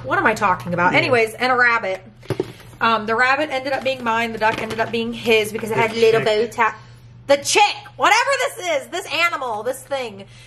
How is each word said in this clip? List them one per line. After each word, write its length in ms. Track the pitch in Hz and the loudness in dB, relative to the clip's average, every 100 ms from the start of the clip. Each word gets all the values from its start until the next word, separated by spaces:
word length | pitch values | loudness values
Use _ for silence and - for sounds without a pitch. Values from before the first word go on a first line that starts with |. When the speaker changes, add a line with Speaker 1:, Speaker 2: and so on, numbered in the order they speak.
| 262 | -4
Speaker 1:
What 120 | 349 | 0
am 80 | 294 | 2
I 80 | 214 | 2
talking 380 | 208 180 180 | 2 0 -2
about? 200 | 175 175 | 0 2
Speaker 2:
Yeah. 60 | 285 | 2
Speaker 1:
Anyways, 340 | 320 247 220 | 2 2 2
and 180 | - 254 | 0 0
a 40 | 247 | 2
rabbit. 440 | 247 233 196 190 - - - - - - - - | 4 2 -2 -6 -10 -16 -8 -6 -6 -8 -18 -4
Um, 260 | 226 226 214 | 0 0 0
the 80 | 226 | 0
rabbit 340 | 254 269 302 | 2 2 0
ended 220 | 262 262 | -4 -4
up 100 | 269 | -4
being 200 | 262 262 | -2 -4
mine. 280 | 233 226 233 | -2 -2 -2
The 40 | 220 | 0
duck 240 | 220 220 | 0 0
ended 180 | 220 226 | -4 -4
up 120 | 226 | -2
being 200 | 226 226 | -2 -4
his 400 | 233 233 220 208 | -4 2 2 2
because 200 | 214 220 | -4 -4
it 40 | 220 | 0
Speaker 2:
The 60 | |
Speaker 1:
had 100 | 226 | 0
a 40 | 226 | 4
little 240 | 226 220 | 4 4
Speaker 2:
chick. 40 | 226 | 2
Speaker 1:
bow 220 | 214 233 | 0 0
tie. 280 | - 277 - - - - - - | 0 0 -2 -18 -20 -20 -10 0
The 100 | 554 | 0
chick, 380 | - - 415 294 - - | 2 2 2 0 -12 0
whatever 340 | 302 427 523 539 | 2 4 2 0
this 200 | 622 - 359 294 | -2 -4 -4 -4
is, 40 | 240 | -4
this 220 | 339 - | -8 -6
animal, 520 | 302 339 330 254 214 | -2 -2 -2 -6 -6
this 180 | 226 262 | -6 -8
thing, 440 | - 277 240 202 196 - | -6 -6 -6 -12 -18 -20